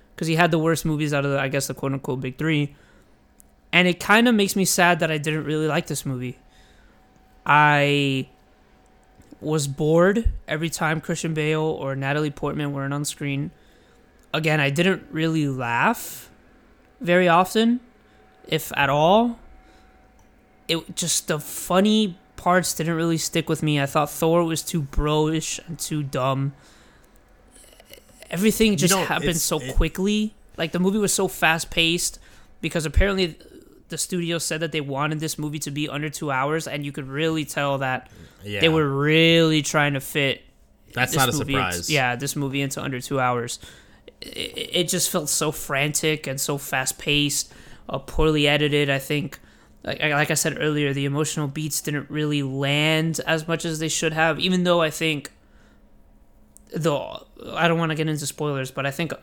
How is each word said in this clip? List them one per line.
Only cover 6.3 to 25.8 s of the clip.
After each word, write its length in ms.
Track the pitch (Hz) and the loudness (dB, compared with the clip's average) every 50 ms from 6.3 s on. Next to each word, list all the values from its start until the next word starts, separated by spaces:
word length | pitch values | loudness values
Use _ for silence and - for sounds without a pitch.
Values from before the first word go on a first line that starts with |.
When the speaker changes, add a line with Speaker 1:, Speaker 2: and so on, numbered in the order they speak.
| 120 - _ _ _ - - _ _ _ _ _ _ _ _ _ _ _ _ _ _ _ - | -10 -12 _ _ _ -20 -20 _ _ _ _ _ _ _ _ _ _ _ _ _ _ _ 2
Speaker 1:
I 840 | - 143 151 151 147 147 143 143 143 143 143 139 139 135 131 131 - _ _ _ _ _ _ _ _ _ _ _ _ _ _ _ _ _ - - - - - | 4 6 8 8 6 6 4 4 4 2 2 2 0 0 -2 -4 -8 _ _ _ _ _ _ _ _ _ _ _ _ _ _ _ _ _ -20 -20 -20 -18 -10
was 260 | - 151 156 160 143 | -4 -2 0 0 0
bored 600 | 143 135 - 156 151 160 170 175 196 202 233 226 - - - - | -2 -2 0 2 4 6 6 6 6 4 4 2 0 0 -2 -6
every 220 | - 151 151 170 160 | -6 -4 -4 -4 -4
time 320 | - - 165 156 160 160 | -2 -2 0 0 0 -2
Christian 320 | - - 165 - - 165 | -4 -4 -6 -4 -4 -4
Bale 300 | 156 156 151 151 156 156 | -2 -2 0 0 0 0
or 340 | 156 160 151 - 139 135 135 | 0 -2 -2 -4 -6 -6 -4
Natalie 340 | 135 135 135 143 151 156 147 | -4 -2 -2 0 0 -2 -2
Portman 440 | 143 - - 143 147 147 147 143 139 | -4 -4 -4 -4 -4 -4 -4 -4 -4
weren't 180 | 139 135 139 | -4 -4 -4
on 140 | 143 143 147 | -4 -4 -4
screen. 440 | - - - 156 139 139 139 147 175 - _ _ _ _ _ _ _ _ _ _ _ _ _ _ _ - | -6 -6 -6 -6 -4 -4 -4 -6 -6 -10 _ _ _ _ _ _ _ _ _ _ _ _ _ _ _ -4
Again, 260 | 156 156 156 156 156 | -2 0 0 2 2
I 80 | 139 139 | 2 2
didn't 360 | 139 165 175 190 185 - - - | 2 2 2 2 2 0 -4 -6
really 380 | - 156 160 160 160 160 147 139 | -4 -2 0 0 2 0 0 0
laugh 800 | 131 127 123 117 117 120 147 214 240 - - - - - - - - _ _ _ _ _ _ _ _ _ _ _ _ - | -2 -4 -2 -2 0 2 2 2 2 0 -4 -12 -14 -16 -18 -20 -20 _ _ _ _ _ _ _ _ _ _ _ _ -4
very 280 | 247 170 175 180 185 175 | 0 4 4 6 6 6
often, 520 | 165 175 185 185 - 220 226 233 240 247 - - - _ _ _ _ - - - _ _ - | 6 6 4 4 2 2 4 4 2 0 -2 -10 -20 _ _ _ _ -20 -20 -20 _ _ -6
if 240 | - 160 151 - - - | -4 -4 -4 -4 -2 0
at 140 | - 139 131 | 0 2 2
all. 480 | 143 147 156 170 196 226 240 240 233 - - - - - - - - - - - - _ - _ _ _ - _ _ _ _ _ _ _ _ - | 4 4 6 6 6 6 4 2 -2 -6 -14 -20 -20 -20 -20 -20 -20 -20 -20 -20 -20 _ -20 _ _ _ -20 _ _ _ _ _ _ _ _ -4
It 260 | 165 165 - - - | -4 -4 -4 -8 -8
just, 340 | - 175 156 - - - - | -6 -4 -4 -2 -2 -2 -4
the 120 | 160 147 | -4 -4
funny 800 | - - - - - - 175 190 202 214 214 220 220 190 170 - _ _ _ | -6 -8 -12 -10 -4 0 2 4 4 4 4 2 2 0 -4 -8 _ _ _
parts 380 | - - 175 180 185 170 - - | -4 0 2 2 2 2 0 -2
didn't 200 | - 156 165 170 | -4 -2 -2 -2
really 240 | 160 165 165 165 156 | 0 0 0 0 -2
stick 300 | - - - 165 156 - | -2 -2 -2 -2 -2 -2
with 140 | 160 - | -2 -2
me. 180 | 156 151 147 143 | 0 0 0 0
I 60 | 139 | 0
thought 240 | 135 - 156 147 - | 0 0 -2 -2 -2
Thor 340 | - - 170 160 165 175 170 | -2 0 2 2 4 4 2
was 180 | 165 165 147 | 2 -2 -4
too 200 | - - - 165 | -4 -4 -4 -4
bro-ish 760 | 139 139 - - 147 151 151 151 156 156 160 156 156 - - - - | -4 -2 -2 0 0 2 2 2 2 2 0 -2 -4 -4 -8 -8 -10
and 120 | - 156 | -12 -10
too 240 | - | -10